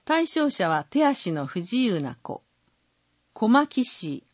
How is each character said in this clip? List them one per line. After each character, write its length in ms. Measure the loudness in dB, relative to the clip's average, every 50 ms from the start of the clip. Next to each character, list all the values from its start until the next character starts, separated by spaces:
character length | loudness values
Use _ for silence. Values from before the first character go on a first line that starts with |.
| _
対 220 | 0 2 2 2 0
象 220 | 0 0 0 0
者 200 | 0 0 0 2
は 160 | 2 0 -2 _
手 160 | 0 2 4
足 260 | 4 2 0 -2 -4
の 140 | -2 -4 -4
不 140 | -4 -6 -6
自 180 | -6 -2 0 2
由 220 | 2 2 2 0
な 160 | -2 -4 -8 _
子。 200 | -12 -14 -14 -14 _ _ _ _ _ _ _ _ _ _ _ _ _ _ _ _ _ _ _
小 140 | -2 0 4
牧 380 | 4 4 2 2 -2 -4 -4
市 400 | -2 -4 -6 -8 -8 -8 -10 _ _